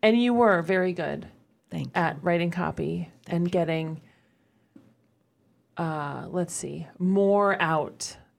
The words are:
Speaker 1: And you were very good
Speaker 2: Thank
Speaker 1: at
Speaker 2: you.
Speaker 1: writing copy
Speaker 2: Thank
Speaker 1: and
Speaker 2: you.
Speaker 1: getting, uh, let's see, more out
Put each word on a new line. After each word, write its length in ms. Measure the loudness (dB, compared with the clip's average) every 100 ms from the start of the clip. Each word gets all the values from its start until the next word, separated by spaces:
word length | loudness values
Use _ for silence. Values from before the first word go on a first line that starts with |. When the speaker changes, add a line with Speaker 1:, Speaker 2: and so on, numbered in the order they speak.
Speaker 1:
And 180 | 6 4
you 140 | 4
were 280 | 4 4 4
very 300 | 2 0 0
good 360 | -2 -4 -6 -10 -20 _ _ _
Speaker 2:
Thank 220 | -8 -4 -2
Speaker 1:
at 200 | -2 -2
Speaker 2:
you. 40 |
Speaker 1:
writing 260 | 0 0 0
copy 580 | -2 -4 -4 -4 -4 -8 _ -6
Speaker 2:
Thank 100 | -2
Speaker 1:
and 100 | 0
Speaker 2:
you. 40 |
Speaker 1:
getting, 480 | 0 0 -2 -4 -10 -16 _ _ _ _ _ _ -20 _ _ _ _ _ _ _ _ _ -8
uh, 500 | -6 -4 -6 -8 -6
let's 240 | -6 -4
see, 360 | -6 -10 -10 -12 -4
more 580 | 0 4 4 4 4 2
out 540 | 2 0 -2 -8 -14 -14 -20